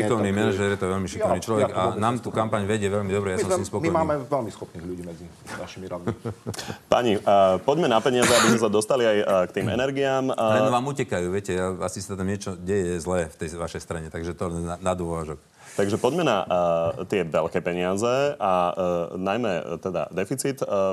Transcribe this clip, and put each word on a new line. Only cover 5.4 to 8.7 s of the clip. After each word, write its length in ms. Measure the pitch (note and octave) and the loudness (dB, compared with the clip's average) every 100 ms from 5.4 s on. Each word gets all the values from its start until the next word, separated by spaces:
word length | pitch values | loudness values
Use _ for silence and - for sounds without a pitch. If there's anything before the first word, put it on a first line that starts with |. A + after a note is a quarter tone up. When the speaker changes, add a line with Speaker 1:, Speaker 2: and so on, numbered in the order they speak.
| - - | -14 -12
Speaker 2:
našimi 280 | F2+ - F#2 | -12 -12 -10
radnými. 300 | F2+ F2 - A#2 G2+ - - | -6 -6 -6 -8 -10 -10 -10
Speaker 3:
<laughs> 360 | - G#2+ - | -10 -12 0
Pani, 180 | A2+ A#2+ F#2+ | 2 4 2
e, 20 | - G2+ F#2+ F#2 - | 4 6 6 4 2
poďme 220 | D3+ E3 | 2 4
na 80 | A2+ | 4
peniaze, 320 | C3+ B2 A#2+ | 4 4 6
aby 160 | A#2+ A2+ | 6 6
sme 60 | A2+ | 4
sa 80 | A2 | 4